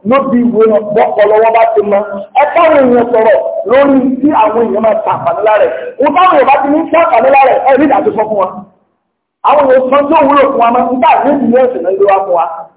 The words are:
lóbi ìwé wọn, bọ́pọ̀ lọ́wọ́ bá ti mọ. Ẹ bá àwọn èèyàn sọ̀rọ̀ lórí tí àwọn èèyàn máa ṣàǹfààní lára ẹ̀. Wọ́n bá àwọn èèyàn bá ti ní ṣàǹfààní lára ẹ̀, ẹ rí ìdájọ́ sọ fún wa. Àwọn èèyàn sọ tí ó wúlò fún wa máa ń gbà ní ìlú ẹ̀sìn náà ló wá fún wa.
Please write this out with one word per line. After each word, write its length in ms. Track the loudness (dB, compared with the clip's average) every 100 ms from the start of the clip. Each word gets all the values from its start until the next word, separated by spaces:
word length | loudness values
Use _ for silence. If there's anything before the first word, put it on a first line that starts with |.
lóbi 360 | 0 -2 0 0
ìwé 240 | 0 0 2
wọn, 180 | 0 -2
bọ́pọ̀ 320 | -2 -2 0 2
lọ́wọ́ 260 | 2 2
bá 120 | 2 0
ti 140 | 0
mọ. 180 | 0 -2 -4 -10 -4
Ẹ 140 | -2
bá 160 | 0 2
àwọn 180 | 2 2
èèyàn 280 | 2 0 0
sọ̀rọ̀ 300 | 0 2 0 -2 -8
lórí 360 | -2 0 2 2 0
tí 140 | 0 0
àwọn 300 | 2 0 0
èèyàn 220 | -2 0
máa 140 | -2 -2
ṣàǹfààní 440 | -4 -4 -4 -2
lára 200 | 0 2
ẹ̀. 100 | 0 -4 -12 -4
Wọ́n 180 | -2
bá 80 | 2
àwọn 120 | 2
èèyàn 140 | 2 2
bá 80 | 0
ti 100 | 0
ní 100 | -2
ṣàǹfààní 460 | 0 0 2 2 2
lára 220 | 4 2
ẹ̀, 80 | 2
ẹ 120 | 0
rí 120 | 2 2
ìdájọ́ 280 | 0 -2
sọ 100 | -4
fún 140 | -4 -2
wa. 100 | -4 -8 -20 _ _ _ _ _ _ _
Àwọn 200 | 0 0
èèyàn 200 | 2 0 2
sọ 120 | -2
tí 160 | 0
ó 60 | 0
wúlò 220 | 2 0
fún 180 | 0 0
wa 100 | 0
máa 120 | 0
ń 60 | -2
gbà 220 | 0 0 2
ní 120 | 0
ìlú 240 | -2 0 0
ẹ̀sìn 240 | 0 -2
náà 100 | -6
ló 140 | -2 0
wá 120 | 0
fún 160 | 0
wa. 120 | -2 -2 -8 -16